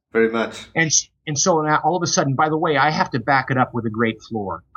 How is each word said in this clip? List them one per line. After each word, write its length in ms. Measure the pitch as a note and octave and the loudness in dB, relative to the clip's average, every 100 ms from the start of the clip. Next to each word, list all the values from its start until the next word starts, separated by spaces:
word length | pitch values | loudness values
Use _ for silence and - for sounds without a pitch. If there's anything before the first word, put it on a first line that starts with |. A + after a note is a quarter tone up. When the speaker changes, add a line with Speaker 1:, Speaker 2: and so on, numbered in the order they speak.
| _ | _
Speaker 1:
very 160 | A2+ A2+ | 0 2
much. 380 | A2+ - - - - | 0 -4 -6 -8 -2
Speaker 2:
And, 140 | D#3+ - - _ - | 2 2 0 _ -8
and 120 | C#3+ | -2
so 240 | F#3+ E3 | 2 2
now 180 | D3+ D3+ | 2 2
all 140 | D#3 F3 | 2 0
of 60 | |
a 40 | E3+ | 0
sudden, 280 | - D3 | 0 0
by 160 | C3 D#3 | 2 0
the 80 | D#3 | 0
way, 180 | E3+ C#3+ | 0 2
I 140 | C#3+ | 2
have 200 | D#3+ F3+ | 0 -2
to 60 | B2+ | -2
back 320 | A#2 C3+ - | 0 0 2
it 60 | C3+ | 0
up 160 | B2 | 0
with 140 | B2 A2+ | -2 -4
a 40 | |
great 300 | G#2+ A2+ A2 | 0 0 -2
floor. 420 | - A2+ G2 E2 _ | -6 -6 -6 -8 _